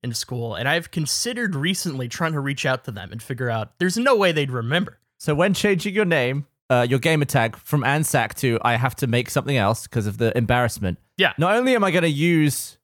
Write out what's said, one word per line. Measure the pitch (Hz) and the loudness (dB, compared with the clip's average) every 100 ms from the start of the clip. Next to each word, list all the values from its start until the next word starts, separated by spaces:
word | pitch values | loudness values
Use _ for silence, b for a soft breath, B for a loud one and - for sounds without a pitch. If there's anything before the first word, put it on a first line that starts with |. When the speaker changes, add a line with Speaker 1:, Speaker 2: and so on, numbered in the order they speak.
Speaker 1:
in | 123 | -8
school, | 113 - 120 117 | -8 -8 -8 -6
and | 98 127 | -4 -2
I've | 170 165 | -2 -4
considered | 175 151 - 233 247 226 147 | -6 -4 -4 -4 -4 -4 -2
recently | 165 190 180 135 123 | -2 -2 -4 -6 -6
trying | - 165 | -4 -4
to | 151 | -2
reach | 139 139 143 | -4 -2 -2
out | 127 | -2
to | - | -4
them | 101 90 | -12 -10
and | 113 | -12
figure | - 123 127 | -10 -6 -4
out, | 113 110 - | -4 -4 -2
there's | 185 196 | -2 0
no | 262 233 | 2 4
way | 190 | 4
they'd | 151 139 | 2 -2
remember. | 123 117 165 196 - _ - | -2 -2 -2 -2 -8 _ -10
Speaker 2:
So | - | -2
when | 147 196 190 | 2 2 2
changing | 208 190 208 196 | 2 2 0 0
your | 190 | 2
name, | 160 123 139 - _ - | 2 2 -2 -8 _ 0
uh, | 123 120 | 2 2
your | 131 | 2
gamer | 160 160 143 | 2 2 2
tag | 135 113 - | 2 0 -2
from | - 151 | -2 0
Ansack | 120 147 151 139 110 - | 2 0 2 0 0 -2
to | 131 113 | 0 2
I | 120 117 | 2 0
have | 127 - | 0 -2
to | 127 | 0
make | 120 123 | 0 0
something | 143 139 135 | -2 0 2
else | 101 113 - | 2 0 -4
'cause | 120 104 | -4 -2
of | 104 | 0
the | 113 123 | 0 2
embarrassment. | 113 123 120 - 98 90 _ - | 2 2 0 -2 -4 -4 _ 0
Speaker 1:
Yeah. | 180 - | 0 2
Speaker 2:
Not | 175 220 | 2 2
only | 254 | 4
am | 240 | 2
I | 196 | 2
gonna | 170 165 | 2 2
use | 143 170 165 147 - - - | 2 2 4 2 0 -8 -16